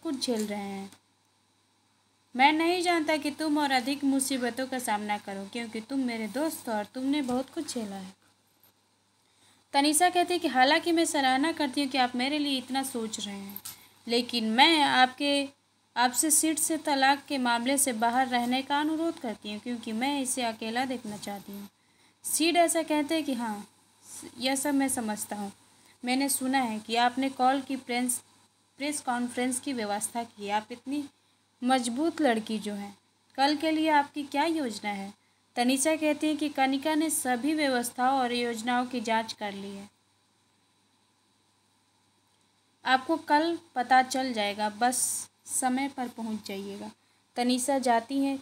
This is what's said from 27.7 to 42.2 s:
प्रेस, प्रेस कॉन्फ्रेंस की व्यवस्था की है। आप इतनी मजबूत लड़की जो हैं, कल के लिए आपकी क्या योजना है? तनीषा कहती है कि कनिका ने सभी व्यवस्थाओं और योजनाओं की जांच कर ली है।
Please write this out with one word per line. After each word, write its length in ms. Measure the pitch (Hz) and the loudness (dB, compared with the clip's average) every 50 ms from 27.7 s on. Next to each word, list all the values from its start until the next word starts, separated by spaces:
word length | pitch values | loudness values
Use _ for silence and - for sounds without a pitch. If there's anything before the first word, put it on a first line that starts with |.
| 269 262 | -6 -8
प्रेस, 440 | - - 240 247 254 247 - - - _ _ _ _ _ _ _ _ _ _ - | -4 -4 -2 -2 0 -2 -2 -4 -8 _ _ _ _ _ _ _ _ _ _ -6
प्रेस 220 | 269 294 285 - | -6 -4 -4 -4
कॉन्फ्रेंस 580 | - 262 240 240 240 240 - 254 247 262 254 - | -4 -4 -2 -2 -2 -4 -2 -2 -2 -2 -2 -4
की 140 | - 285 269 | -4 -4 -4
व्यवस्था 500 | 240 214 202 202 208 208 - - 233 233 | -4 -2 -2 -2 -2 -4 -4 -4 -6 -6
की 220 | 233 - 214 202 | -6 -10 -10 -6
है। 60 | 202 | -2
आप 160 | 208 214 214 - | -2 -2 -2 -4
इतनी 320 | 240 240 - 262 277 294 285 285 - _ _ _ _ _ _ _ _ _ | -12 -14 -8 -6 -6 -6 -6 -8 -14 _ _ _ _ _ _ _ _ _
मजबूत 600 | 247 247 262 262 240 247 233 254 320 339 330 - | 0 2 2 2 2 0 -2 0 0 0 0 2
लड़की 360 | 311 254 226 220 220 - 220 208 | 2 4 4 2 0 -4 -6 -6
जो 140 | 190 208 208 | -4 -6 -8
हैं, 220 | 202 202 202 202 - _ _ _ _ _ _ _ - | -8 -10 -12 -16 -20 _ _ _ _ _ _ _ 0
कल 180 | 269 285 302 | 2 2 2
के 160 | 294 320 320 | 2 0 0
लिए 180 | 311 311 311 320 | 2 2 2 4
आपकी 320 | 302 285 277 285 - 302 285 | 4 4 2 2 -4 -10 -8
क्या 180 | 269 - 277 294 | -4 -2 0 0
योजना 440 | 339 330 320 277 240 208 - - 208 | 0 0 0 -2 -4 -6 -6 -6 -6
है? 240 | 202 196 196 202 - _ _ _ _ _ _ _ _ | -6 -6 -8 -12 -14 _ _ _ _ _ _ _ _
तनीषा 400 | 247 240 247 269 269 - 311 320 | 0 2 2 2 4 4 2 2
कहती 320 | 311 311 302 294 294 311 311 | 2 2 0 0 2 0 0
है 80 | 302 | 0
कि 140 | 294 302 294 | 0 -2 -2
कनिका 440 | 294 277 269 269 269 269 269 311 311 | 2 2 2 2 2 2 2 2 2
ने 140 | 302 330 320 | 2 2 0
सभी 440 | 285 - - 254 254 240 240 294 320 | 0 -2 0 0 0 0 0 0 0
व्यवस्थाओं 640 | 311 302 269 262 240 240 240 - - 247 254 269 269 | 2 2 2 2 0 -2 -4 -2 0 2 2 2 2
और 140 | 254 240 240 | 0 0 0
योजनाओं 520 | 240 240 240 233 220 220 247 247 247 254 | -2 -2 -2 -4 -4 -2 0 0 0 0
की 140 | 247 254 247 | -2 -4 -4
जांच 300 | 214 226 226 226 226 220 - | -2 0 0 0 0 -2 -8
कर 200 | - 214 202 196 | -8 -8 -8 -8
ली 160 | 196 196 196 | -8 -12 -12
है। 200 | 202 196 202 202 _ _ _ _ _ _ _ _ _ _ _ _ _ _ _ _ _ _ _ _ _ _ _ _ _ _ _ _ _ _ _ _ _ _ _ _ _ _ _ _ _ _ _ _ _ _ | -12 -14 -16 -18 _ _ _ _ _ _ _ _ _ _ _ _ _ _ _ _ _ _ _ _ _ _ _ _ _ _ _ _ _ _ _ _ _ _ _ _ _ _ _ _ _ _ _ _ _ _